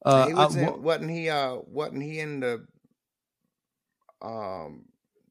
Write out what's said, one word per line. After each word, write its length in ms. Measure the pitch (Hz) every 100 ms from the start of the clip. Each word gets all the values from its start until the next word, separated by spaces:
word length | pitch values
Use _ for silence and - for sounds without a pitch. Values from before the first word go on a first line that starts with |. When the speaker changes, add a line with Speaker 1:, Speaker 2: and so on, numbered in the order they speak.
| -
Speaker 1:
Uh, 220 | 135 131
Speaker 2:
He 60 |
was 220 | 156 151 151
Speaker 1:
I 0 |
Speaker 2:
in, 100 | 165
Speaker 1:
wa- 120 | -
Speaker 2:
wasn't 340 | 147 156 160
he, 180 | 165 160
uh, 280 | 151 135 127 -
wasn't 360 | 127 151 135
he 160 | 147 156
in 200 | 156 147
the, 280 | 127 117 120 _ _ _ _ _ _ _ _ _ _ _ _ _ _ _
um, 640 | 107 113 101 95 76 76 55 _ _ _ _